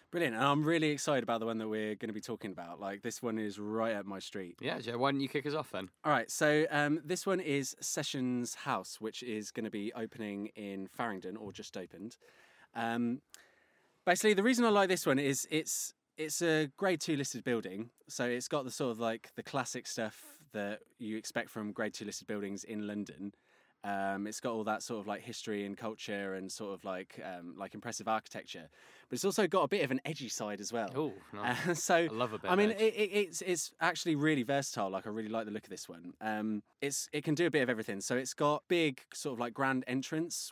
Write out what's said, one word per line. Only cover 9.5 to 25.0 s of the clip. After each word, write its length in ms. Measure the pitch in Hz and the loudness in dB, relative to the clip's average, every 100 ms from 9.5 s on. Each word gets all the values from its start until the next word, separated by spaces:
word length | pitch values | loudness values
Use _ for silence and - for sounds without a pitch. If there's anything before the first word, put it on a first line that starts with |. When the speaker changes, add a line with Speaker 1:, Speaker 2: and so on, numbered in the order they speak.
Speaker 1:
gonna 200 | - 110 | -6 -4
be 200 | 104 104 | -4 -4
opening 580 | 117 113 - 104 101 104 107 | -4 -6 -6 -6 -4 -6 -8
in 320 | 101 98 95 | -8 -8 -8
Farringdon, 480 | - 120 95 92 107 | -4 -4 -4 -8 -10
or 160 | 104 | -10
just 240 | 98 101 101 | -12 -10 -10
opened. 400 | 90 85 107 - - - - - - 117 | -10 -12 -14 -14 -20 -20 -20 -20 -12 -4
Um, 440 | 113 117 120 131 - - - _ _ _ _ _ - | -2 0 0 -2 -8 -20 -20 _ _ _ _ _ 4
basically, 300 | 185 214 196 | 6 6 6
the 80 | |
reason 200 | 220 240 | 6 6
I 60 | 233 | 6
like 180 | 202 190 | 8 6
this 180 | 180 - | 4 4
one 140 | 135 | 4
is 260 | 143 139 - | 4 2 0
it's, 420 | 156 160 - - - _ - | 0 0 -2 -4 -10 _ -8
it's 260 | 156 - | -4 2
a 280 | 170 156 151 - | 4 4 2 2
Grade 240 | 196 165 | 2 2
two 160 | - 147 | 2 0
listed 260 | 135 120 | 0 -2
building, 460 | 127 117 98 95 113 - - | 0 0 0 -6 -8 -14 -12
so 160 | - 123 | -2 0
it's 220 | 123 - | 0 0
got 160 | 151 | -2
the 80 | 131 | -2
sort 200 | - 135 | -2 -2
of, 80 | 113 | 0
like, 300 | 117 113 - - | 0 0 -6 -12
the 80 | |
classic 420 | - 139 120 127 113 | -4 -2 -2 -4 -6
stuff 380 | - 110 - - - - | -4 -4 -6 -16 -20 -10
that 260 | 107 101 107 - _ | -4 -4 -4 -10 _
you 200 | 110 110 | -6 -6
expect 320 | - 120 - | -4 -6 -6
from 240 | 117 104 | -6 -6
Grade 200 | 101 107 | -2 -4
two 120 | - 104 | -4 -8
listed 220 | - - | -8 -6
buildings 360 | 107 101 98 | -6 -4 -6
in 240 | - 107 104 | -6 -6 -4
London. 460 | 104 98 - 101 - _ _ _ _ | -4 -6 -8 -12 -12 _ _ _ _
Um, 420 | 101 98 98 98 104 | -4 -2 0 -2 -4
it's 140 | 110 | -4
got 140 | 127 | -4
all 100 | 113 | -2
that 180 | 107 107 | 0 -2
sort 180 | - | -2
of, 60 | 113 | -6